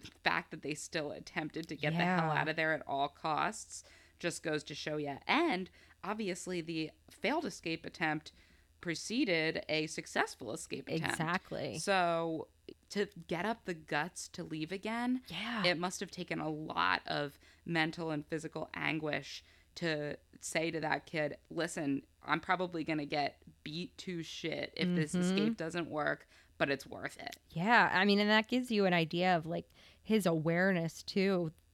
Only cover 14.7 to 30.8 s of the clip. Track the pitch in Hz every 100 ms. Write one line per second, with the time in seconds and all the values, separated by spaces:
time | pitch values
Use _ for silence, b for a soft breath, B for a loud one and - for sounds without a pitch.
14.7 | 190 214 233 247 254 - 160 226 233 180
15.7 | 165 180 - 190 - 170 165 156 156 160
16.7 | 170 - - - 156 143 - b b -
17.7 | 170 156 160 160 156 - 160 160 156 -
18.7 | - 151 156 156 147 143 - b b b
19.7 | - 170 151 147 - _ - - 165 165
20.7 | 160 151 147 - 160 147 - - 160 160
21.7 | 180 143 139 - _ - 160 - 180 180
22.7 | 170 156 151 147 151 143 - - - 151
23.7 | 160 175 - - 170 156 - 165 147 -
24.7 | - 180 175 151 180 180 190 220 226 160
25.7 | 170 156 151 147 147 - b b - 151
26.7 | 139 - 92 - - - - _ 160 196
27.7 | 233 175 180 202 202 208 214 214 247 247
28.7 | 214 190 175 160 170 185 175 156 170 -
29.7 | B B B - 220 180 165 156 170 190
30.7 | 180